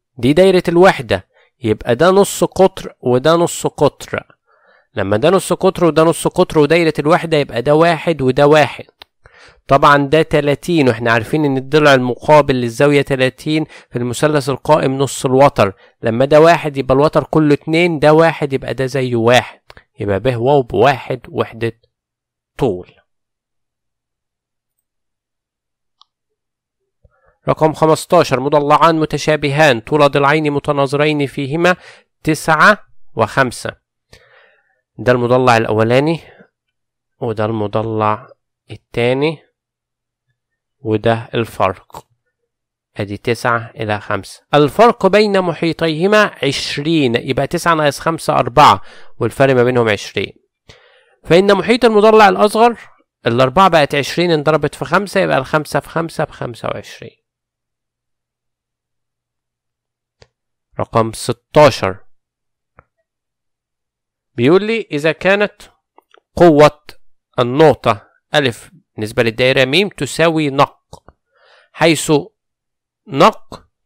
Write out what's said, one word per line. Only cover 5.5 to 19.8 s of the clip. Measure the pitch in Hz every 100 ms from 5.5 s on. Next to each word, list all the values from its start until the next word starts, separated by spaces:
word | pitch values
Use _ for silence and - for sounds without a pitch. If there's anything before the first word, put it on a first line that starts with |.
قطر | 180 180 - 170
وده | 156
نص | 160 151 165
قطر | - 151 156
ودايرة | 143 170 160 151
الوحدة، | 147 175 165 156
يبقى | 139 113
ده | 135 151
واحد | 170 156 175 151
وده | 131 131 147
واحد. | 151 131 - - _ _ _ _ _ - _ -
طبعًا | 139 151 143
ده | 139 151
تلاتين، | 156 151 143 139 - 165 127
واحنا | 113 120
عارفين | 117 107 156 147
ان | 131
الضلع | 135 151 147
المقابل | 131 127 120 - 151 139 127
للزاوية | 120 117 147 143
تلاتين | 135 131 131 - 156 156 156 - _
في | 123
المثلث | 123 117 151 151 127
القائم | - - 160 143 135
نص | 135 - 135
الوتر. | 131 139 - 101 - _ _
لما | 117 117 139
ده | 151
واحد | 165 165 156 135
يبقى | 127
الوتر | 135 156 156
كله | 135 156 151
اتنين، | 143 - 160 175 156
ده | 147
واحد | 156 165 - 147
يبقى | 135 123
ده | 123 131
زيه | 135 127 120
واحد، | 113 123 - - _ -